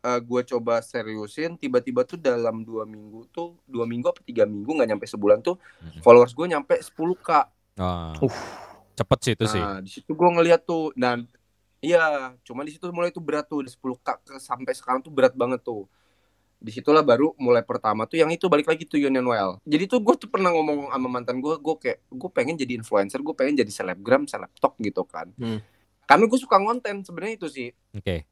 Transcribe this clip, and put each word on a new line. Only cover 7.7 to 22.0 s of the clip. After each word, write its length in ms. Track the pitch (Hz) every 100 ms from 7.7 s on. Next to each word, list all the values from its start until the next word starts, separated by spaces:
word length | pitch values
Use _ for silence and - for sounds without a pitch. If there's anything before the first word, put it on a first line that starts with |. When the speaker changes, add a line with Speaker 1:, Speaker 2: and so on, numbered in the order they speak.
| -
Speaker 2:
Ah. 380 | 92 87 82 78
Speaker 3:
Uh. 140 | 127 - - - - - _
Speaker 2:
Cepet 260 | - - 131
sih 120 | -
itu 120 | 110 110
sih. 100 | 107
Speaker 1:
Nah, 200 | 101 95
di 80 | 95
situ 180 | - _
gue 200 | 156 175
ngeliat 340 | 170 170 165
tuh, 280 | - 165 156
dan 340 | - 123 120 120 _ _ _ _ _
iya, 200 | 147 170 160 147 131 127
cuma 220 | - 123
di 80 | 147
situ 160 | 151 180
mulai 220 | 175 175
tuh 100 | 175
berat 220 | 151 151
tuh, 140 | 147 147
sepuluh 300 | 135 - 131 123
K 180 | - 123
ke, 140 | _ 135
sampai 340 | - 123 131
sekarang 280 | - - 131
tuh 100 | 147
berat 200 | 139 127
banget 260 | 127 123 127
tuh. 260 | - 110 98 _ _ _ _ _ _ _
Disitulah 460 | 113 110 123 151
baru 320 | 151 117 151 -
mulai 260 | 123 120
pertama 400 | 113 120 110 107
tuh 140 | 113 165
yang 80 | 156
itu, 180 | 165 185
balik 200 | 147 147
lagi 160 | 160
tuh 140 | 160 147
Yonian 240 | 139 131
Well. 380 | 127 113 98 92
Jadi 240 | - 151 196
tuh 100 | 247
gue 140 | 214 -
tuh 100 | 220
pernah 240 | 180 185
ngomong 380 | 165 156 147 139
sama 160 | 131 127
mantan 300 | 123 120 127
gue, 160 | 143
gue 200 | 156 147 156
kayak, 220 | 127 110